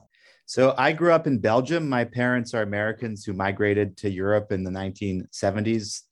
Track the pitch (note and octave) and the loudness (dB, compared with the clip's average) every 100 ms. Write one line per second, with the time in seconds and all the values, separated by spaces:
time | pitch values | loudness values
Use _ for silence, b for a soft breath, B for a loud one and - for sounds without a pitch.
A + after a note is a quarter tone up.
0 | _ b b b - - C3 C3 C#3 D#3+ | _ b b b -6 2 4 4 2 2
1 | E3+ E3 D#3+ B2+ G#2+ A#2 C3+ E3+ D3+ B2+ | 4 4 4 0 2 2 2 -2 0 0
2 | A#2+ B2 B2 B2 A#2 A#2 G#2 G2+ G#2+ A2 | -2 -2 0 0 -2 -4 -2 -2 -2 -4
3 | A#2 G#2 - F#2+ G2 G2+ G#2 G2+ G2+ F2+ | -8 -8 -8 -4 -2 0 2 2 0 -2
4 | G#2 F#2 G2 G#2 G#2 G2 F#2 F#2+ F#2+ F#2+ | -6 -2 0 0 0 -4 -4 -4 -6 -6
5 | G2+ F#2 - - G2+ G2+ G#2+ A2+ G#2+ - | -4 -4 -6 -4 -2 0 0 -2 -4 -12
6 | - | -14